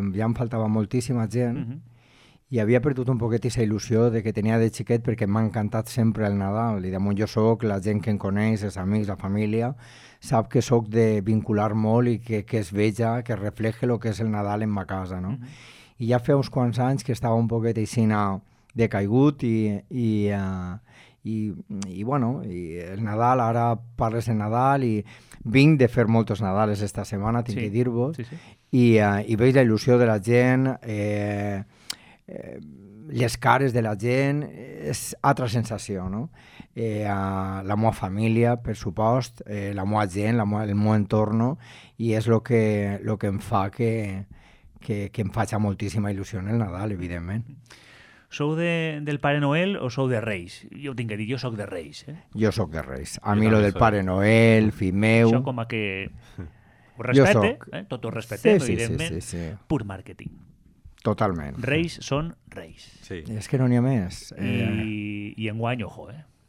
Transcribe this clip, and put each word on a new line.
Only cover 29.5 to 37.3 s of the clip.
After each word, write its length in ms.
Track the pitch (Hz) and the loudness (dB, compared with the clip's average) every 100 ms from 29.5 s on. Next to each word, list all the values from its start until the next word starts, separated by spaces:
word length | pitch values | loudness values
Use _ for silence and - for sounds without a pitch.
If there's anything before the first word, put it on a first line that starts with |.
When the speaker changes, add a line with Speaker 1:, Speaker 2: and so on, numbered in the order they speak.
| 135 | 6
Speaker 1:
la 80 | |
il·lusió 340 | 123 107 - 123 | 4 4 4 4
de 80 | 120 | 4
la 140 | 107 | 2
gent, 480 | 104 120 127 127 131 127 | 2 4 4 4 0 -2
eh, 800 | 117 104 104 104 104 104 104 98 98 _ - - - - - | -6 -4 -2 -2 -2 -2 -4 -6 -10 _ -18 -18 -20 -20 -18
eh, 320 | - - - 76 69 98 104 151 | -16 -16 -16 -18 -20 -20 -20 -8
les 280 | 123 120 - | -2 -2 0
cares 360 | 127 127 139 | 2 4 4
de 80 | 120 | 2
la 140 | 110 104 | 0 -2
gent, 440 | 120 127 139 147 | 0 2 2 0
és 720 | 147 - 131 - 147 135 - - | -4 -12 -16 -12 -6 -6 -8 -2
altra 260 | 139 139 123 | 0 2 0
sensació, 600 | 117 113 104 - 98 92 | -2 -2 -6 -6 -6 -6
no? 200 | 101 160 - - - - - | -6 -8 -14 -20 -20 -16 -6
Eh, 300 | 113 107 104 | -4 -2 -2
a 540 | 98 98 | -2 -2